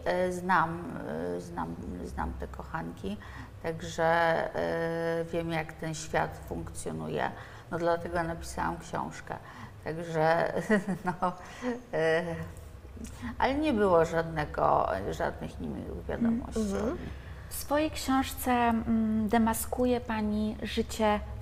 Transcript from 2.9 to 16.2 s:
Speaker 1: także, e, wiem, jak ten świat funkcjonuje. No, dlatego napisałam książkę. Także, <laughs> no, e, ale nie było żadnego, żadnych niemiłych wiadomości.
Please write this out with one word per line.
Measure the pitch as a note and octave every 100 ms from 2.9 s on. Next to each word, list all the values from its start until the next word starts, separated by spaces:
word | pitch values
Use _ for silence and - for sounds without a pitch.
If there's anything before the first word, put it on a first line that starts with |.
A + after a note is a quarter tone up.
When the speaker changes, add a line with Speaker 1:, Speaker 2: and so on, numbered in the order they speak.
| E3+ G3 G#3 - - - -
Speaker 1:
także, | E3 E3 E3+ E3 E3 E3+ E3 D#3+ -
e, | - E3+ E3 E3 E3 E3 E3 E3
wiem, | E3+ E3
jak | D#3+ D#3
ten | - D#3+
świat | D#3 - D#3+ D#3 - -
funkcjonuje. | E3+ E3 - - D#3+ D#3 D3 C3 - - - -
No, | E3
dlatego | E3+ E3+ F3 F3
napisałam | E3 E3 - - E3 E3
książkę. | - - - - - - - - - -
Także, | - D#3+ E3+ D#3+ D#3 E3 - - E3
<laughs> | G#3 F#3+ F3
no, | F3+ F3 F3+ - - - B3 A#3+ -
e, | D#3 D#3+ D#3+ F3 E3 D#3+ - - - - - - - A#3+ -
ale | A#3+
nie | C#4+ D#4
było | G#3+ G3+ E3
żadnego, | D#3+ E3 E3 D#3+ D3 D3+ D3 C#3+ - F#2+ G#2
żadnych | D#3 D3+ - - -
niemiłych | - B2+ - E3+ -
wiadomości. | -